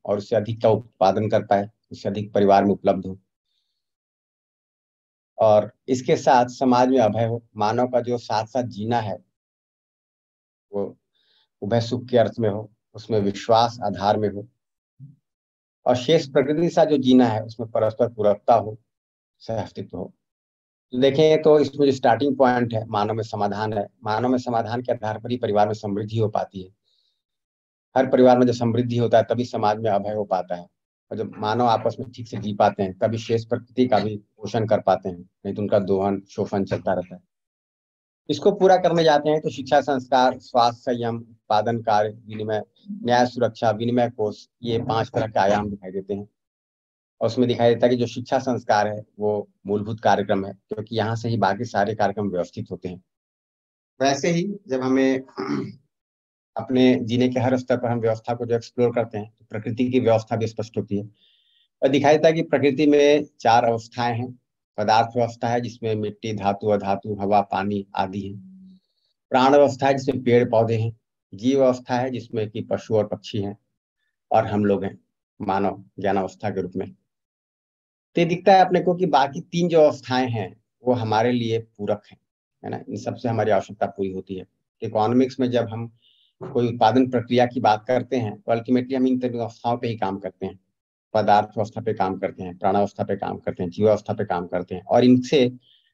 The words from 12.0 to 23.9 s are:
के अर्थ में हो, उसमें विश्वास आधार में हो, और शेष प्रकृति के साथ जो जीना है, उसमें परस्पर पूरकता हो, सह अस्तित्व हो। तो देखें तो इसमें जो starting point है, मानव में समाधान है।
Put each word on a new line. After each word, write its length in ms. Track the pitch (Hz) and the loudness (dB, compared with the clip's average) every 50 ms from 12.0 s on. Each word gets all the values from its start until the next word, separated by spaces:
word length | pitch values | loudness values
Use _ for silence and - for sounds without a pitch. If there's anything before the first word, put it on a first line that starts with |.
| - | -4
के 120 | - 123 | 0 2
अर्थ 160 | 117 110 - - 120 | 2 2 2 -2 -2
में 100 | 113 104 | -2 -2
हो, 220 | 98 107 107 - _ _ _ _ - | -2 -4 -8 -14 _ _ _ _ -20
उसमें 260 | 104 - - 113 107 | -16 -8 -4 -2 -2
विश्वास 600 | 98 101 98 - - - 110 113 120 117 - - 101 | 0 -2 -4 -4 0 2 4 4 4 2 -2 -6 -6
आधार 340 | 104 98 95 98 104 107 | -6 -4 -2 0 0 2
में 120 | 107 107 98 | 2 0 -4
हो, 180 | 95 101 110 - _ _ _ _ _ _ _ _ _ - 135 - _ _ _ _ _ _ _ _ _ _ _ _ _ _ - | -4 -8 -12 -16 _ _ _ _ _ _ _ _ _ -20 -20 -20 _ _ _ _ _ _ _ _ _ _ _ _ _ _ 0
और 100 | 131 127 | 0 0
शेष 320 | 123 - - 160 156 - | 0 2 2 2 2 0
प्रकृति 340 | - - 147 131 143 151 165 | 0 0 0 2 2 0 0
के 80 | 175 160 | -2 2
साथ 160 | - 175 156 | 2 2 4
जो 120 | 156 151 | 4 2
जीना 280 | 131 127 127 127 127 123 | 2 4 4 6 6 6
है, 180 | 113 107 110 110 | 4 2 -2 -6
उसमें 280 | 113 - - 117 - | -8 -10 -12 -8 -4
परस्पर 420 | - 117 110 110 - - 120 110 - | -2 0 0 0 0 0 -2 -2 0
पूरकता 400 | 107 101 104 101 - _ - 120 | 0 2 2 2 2 _ 4 4
हो, 240 | 107 101 107 110 - _ _ _ _ _ _ _ _ _ _ _ _ | 4 2 -2 -8 -14 _ _ _ _ _ _ _ _ _ _ _ _
सह 220 | - - 113 107 | -10 -8 -6 -6
अस्तित्व 360 | 90 - - 107 92 - - | -8 -8 -10 -14 -14 -12 -12
हो। 160 | 90 92 - _ _ _ _ _ _ _ _ _ _ _ _ _ _ _ _ 127 | -12 -12 -14 _ _ _ _ _ _ _ _ _ _ _ _ _ _ _ _ -2
तो 40 | 123 | 0
देखें 420 | 131 135 135 156 156 156 156 156 | 2 2 4 4 4 4 4 4
तो 180 | - 156 151 151 | 6 6 6 6
इसमें 260 | 139 - - 143 143 | 4 2 0 2 2
जो 60 | 139 | 2
starting 440 | 127 127 - 123 113 113 139 143 127 | 2 2 2 2 2 2 0 0 2
point 360 | 127 131 123 123 123 120 113 113 | 2 2 2 2 2 0 -2 -4
है, 100 | 110 110 | -6 -6
मानव 260 | 107 107 104 104 107 110 | -4 -4 -2 -2 -2 -2
में 100 | 110 107 | -4 -6
समाधान 500 | - 110 104 101 101 98 104 110 110 110 | -6 -4 -4 -4 -4 -2 -4 -6 -4 -4
है। 120 | 104 101 - | -6 -6 -8